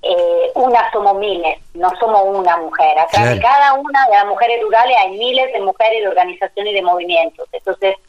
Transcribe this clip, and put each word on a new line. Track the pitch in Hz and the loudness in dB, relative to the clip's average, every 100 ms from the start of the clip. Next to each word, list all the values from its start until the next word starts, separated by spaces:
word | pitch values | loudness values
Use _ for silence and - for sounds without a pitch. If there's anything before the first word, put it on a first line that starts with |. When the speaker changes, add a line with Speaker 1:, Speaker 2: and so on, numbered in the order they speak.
Speaker 1:
eh, | - - 175 170 - | -2 0 0 0 -2
"Una | - 254 240 202 | 0 2 2 0
somos | 214 202 196 | 0 0 0
miles, | 208 175 160 - - | -2 -4 -4 -6 -14
no | 170 180 180 | -4 -4 -2
somos | 226 214 196 | 0 2 2
una | 196 180 170 | 0 0 0
mujer. | 160 - 160 156 | -2 0 2 2
Atrás | 165 208 208 | 2 2 0
de | 196 | 0
Speaker 2:
Claro. | 226 277 | 2 4
Speaker 1:
cada | 285 | 4
una | 269 285 269 262 | 2 0 0 4
de | 202 | 2
las | 202 | 2
mujeres | 190 233 233 | 0 0 0
rurales | 214 220 254 247 | 0 2 4 2
hay | 190 196 | 0 -2
miles | 247 254 262 | -4 -2 -2
de | 233 | -2
mujeres, | 196 - 220 226 | -4 0 0 0
de | 202 | 0
organizaciones | 175 180 180 190 - 208 | 0 -2 -4 -8 -6 -4
y | 196 | -2
de | |
movimientos". | 180 180 175 170 165 - 165 | -2 -2 0 -2 -2 -6 -14
Entonces, | - - 185 196 190 | -10 -8 -2 -2 -4